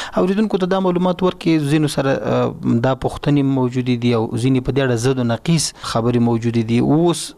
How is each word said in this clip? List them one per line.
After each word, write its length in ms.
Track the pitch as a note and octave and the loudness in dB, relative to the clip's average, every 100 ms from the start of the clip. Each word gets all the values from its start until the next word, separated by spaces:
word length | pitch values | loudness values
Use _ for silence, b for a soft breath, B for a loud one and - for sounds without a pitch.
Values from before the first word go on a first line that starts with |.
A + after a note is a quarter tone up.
| B - | B -2
اوریدونکو 400 | F#3 G3 A3 F#3+ | 0 0 0 0
ته 80 | F3+ | 0
دا 140 | F#3+ | 0
معلومات 440 | F#3 F3 F#3 F3+ | 0 0 0 0
ورکړي، 480 | F3+ F3+ E3 D#3+ C#3+ | -2 -2 0 0 2
ځینو 160 | D#3 D3 | 2 2
سره، 220 | - C3+ | 0 0
آه، 460 | C#3 A#2 B2 A#2+ A2 B2+ A#2+ C3 | 0 0 0 0 -2 0 0 0
دا 60 | B2+ | 0
پوښتنې 480 | B2+ - D3 D3 C3+ C3+ | -2 -4 0 2 2 0
موجودې 380 | B2+ B2+ B2 A#2+ | 0 -2 -2 0
دي 100 | A#2+ | 2
او 100 | A#2 A2 A#2 | 2 0 -2
ځینې 220 | B2+ C3 | 0 0
په 120 | B2+ | 0
دې 100 | B2+ C3+ | -2 0
اړه 100 | A#2 B2+ | 0 0
ضد 140 | C3 | 0
و 40 | |
نقیص 500 | A#2+ A#2 - E3 - - - | 0 -2 0 0 0 -8 -4
خبرې 280 | A#2 A#2 A#2+ A#2 | -2 0 2 2
موجودې 340 | A2+ A#2 A#2 A2 | 2 0 0 0
دي. 80 | A#2 | 0
اوس، 540 | C3+ D3+ F3 E3 - | 2 2 2 0 -6